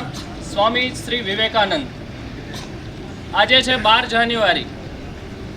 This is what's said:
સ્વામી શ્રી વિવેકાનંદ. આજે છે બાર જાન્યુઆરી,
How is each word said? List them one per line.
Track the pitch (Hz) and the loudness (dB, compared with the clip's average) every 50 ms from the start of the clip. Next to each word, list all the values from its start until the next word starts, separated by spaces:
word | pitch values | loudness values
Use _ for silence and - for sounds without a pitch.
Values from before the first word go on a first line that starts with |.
| 247 247 - - - - - - - - - | 0 -4 -8 -8 -10 -10 -10 -10 -8 -6 0
સ્વામી | 202 202 226 240 247 254 254 | 2 4 4 4 2 0 0
શ્રી | 247 - - - 233 247 | -2 -6 -4 -4 -2 -2
વિવેકાનંદ. | 226 190 196 214 220 214 - - 202 196 330 302 - - - - - - - - - - - - - - - - - - - - - - - - - - - - - - - | -2 -2 0 0 0 2 4 2 2 4 2 -2 -2 -6 -10 -12 -12 -12 -12 -10 -10 -10 -10 -10 -10 -10 -10 -10 -10 -10 -10 -10 -10 -12 -12 -10 -12 -12 -10 -10 -10 -2 2
આજે | 190 214 214 254 262 | 2 4 6 6 4
છે | - 247 254 | 6 4 2
બાર | 226 214 214 226 240 233 | 4 6 6 6 6 4
જાન્યુઆરી, | - 226 233 233 233 233 226 214 185 165 143 - - - - - - - - - - - - - - - - - - - | 2 2 2 2 2 2 4 4 4 4 2 0 -4 -8 -10 -10 -10 -10 -10 -10 -12 -12 -12 -12 -12 -12 -10 -10 -10 -10